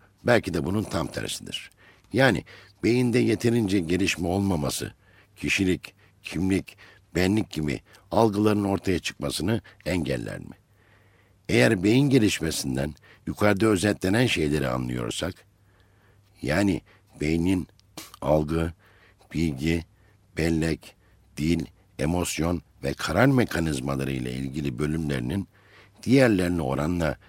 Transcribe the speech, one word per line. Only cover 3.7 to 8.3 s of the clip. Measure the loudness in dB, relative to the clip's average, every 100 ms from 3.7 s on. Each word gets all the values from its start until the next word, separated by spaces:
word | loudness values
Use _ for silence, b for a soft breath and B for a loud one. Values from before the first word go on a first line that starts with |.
| 0
gelişme | 0 0 0 -2 -2
olmaması, | 0 0 0 -2 -4 -8 -12 b b b -10
kişilik, | -4 0 0 0 -4 -20 b _
kimlik, | -10 -4 0 0 -2 -14 B B _ 0
benlik | 2 2 -2
gibi | -4 -4 -6 b b b
algıların | 2 2